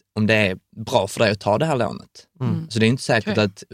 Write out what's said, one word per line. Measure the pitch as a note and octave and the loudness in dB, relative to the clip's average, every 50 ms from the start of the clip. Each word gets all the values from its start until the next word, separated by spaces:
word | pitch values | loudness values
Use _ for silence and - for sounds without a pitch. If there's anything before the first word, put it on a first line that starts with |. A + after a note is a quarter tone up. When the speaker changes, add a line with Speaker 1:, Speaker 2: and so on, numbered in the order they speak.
| _ _ _ | _ _ _
Speaker 1:
om | G#2+ A2 G#2 | -2 2 2
det | A2 | 4
är | G#2+ G#2+ F#2+ F#2 - _ _ _ - A2+ | 2 2 0 0 -4 _ _ _ -14 -10
bra | - - A#2 F#2+ G2 | -2 0 0 0 0
för | - - | 0 0
dig | B2 G#2 | 2 2
att | G#2 G2+ | 2 0
ta | - G#2 G2+ A2+ | 0 0 0 2
det | D3 | 2
här | E3 D3+ B2+ | 0 0 -2
lånet. | A2+ F2 A#1 - - _ _ - - _ _ E3+ | -2 -4 -4 -10 -14 _ _ -20 -20 _ _ _
Speaker 2:
Mm. | C3+ A#2+ - | -2 -2 -2
Speaker 3:
Mm. | E3 D#3+ D#3+ | -2 -4 -4
Speaker 1:
Så | - A#2 | -2 2
det | A2 | 2
är | A2+ | 2
inte | C3 C3+ - | 2 0 0
säkert | - C3+ A2+ G#2+ - | 0 0 0 2 0
Speaker 3:
Okej. | G#3 A2+ G#2 | 0 2 2
Speaker 1:
att, | G#2 - - - _ | 0 -2 -6 -18 _